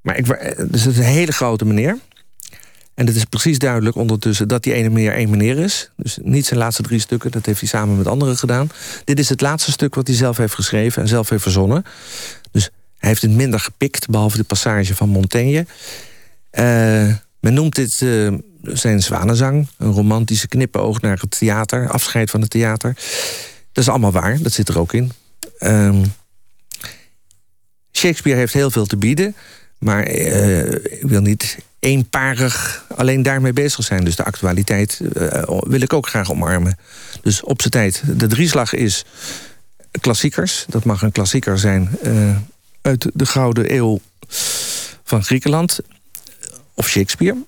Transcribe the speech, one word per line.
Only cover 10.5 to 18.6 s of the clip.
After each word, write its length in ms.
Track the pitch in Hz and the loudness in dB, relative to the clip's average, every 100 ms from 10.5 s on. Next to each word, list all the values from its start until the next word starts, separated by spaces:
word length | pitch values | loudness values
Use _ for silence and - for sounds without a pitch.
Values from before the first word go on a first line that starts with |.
geschreven 480 | - 98 113 110 - | -2 -2 0 0 0
en 60 | 104 | 0
zelf 200 | 117 107 | 0 0
heeft 140 | 107 | -2
verzonnen. 420 | 95 95 95 139 196 - - - - - - | 0 2 2 2 -2 -14 -18 -14 -14 -16 -4
Dus 200 | - - - - - | -2 -2 -4 -20 -4
hij 100 | 98 | 0
heeft 140 | 110 | 2
het 80 | 113 | 4
minder 300 | 110 131 107 | 4 2 0
gepikt, 480 | - - 135 - - | -4 -4 -4 -4 -2
behalve 280 | 110 107 107 | 2 2 0
de 80 | |
passage 500 | 107 104 - 107 95 | -2 0 0 0 0
van 140 | 95 104 | 0 2
Montaigne. 580 | 98 95 120 123 151 170 - - - - - - - - | 2 2 2 2 0 -2 -10 -18 -18 -18 -20 -20 -20 -12
Eh, 140 | - 120 117 113 110 104 107 - _ | 0 2 4 4 4 4 2 -4 _
men 140 | 110 | 2
noemt 200 | 127 156 | 2 2
dit, 280 | 139 131 - | 0 -2 0
eh, 300 | 127 113 104 98 - _ | 0 2 2 -2 -6 _